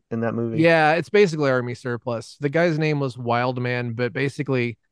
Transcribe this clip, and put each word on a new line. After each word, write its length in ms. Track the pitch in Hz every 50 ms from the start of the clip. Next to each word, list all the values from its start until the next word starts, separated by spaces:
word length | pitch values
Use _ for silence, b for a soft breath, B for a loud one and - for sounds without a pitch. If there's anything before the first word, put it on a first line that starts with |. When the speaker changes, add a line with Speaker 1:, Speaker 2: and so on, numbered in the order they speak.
| _ _
Speaker 1:
in 100 | 117 113
that 140 | 117 113 110
movie? 340 | 117 117 117 113 151 165 170
Speaker 2:
Yeah, 240 | 165 160 156 151 160
it's 140 | 170 151 -
basically 420 | - 208 208 170 160 151 147 135
army 240 | 131 127 120 123 117
surplus. 640 | - - 127 120 117 - 127 117 113 - - - -
The 100 | 147 143
guy's 280 | 139 165 175 175 156 151
name 220 | 156 156 151 143
was 160 | 139 131 113
Wildman, 800 | 123 120 117 117 120 123 127 127 123 123 123 123 123 120 120 113
but 180 | 123 123 120
basically 680 | - 131 139 139 - - 139 139 135 123 120 120 110 - _ _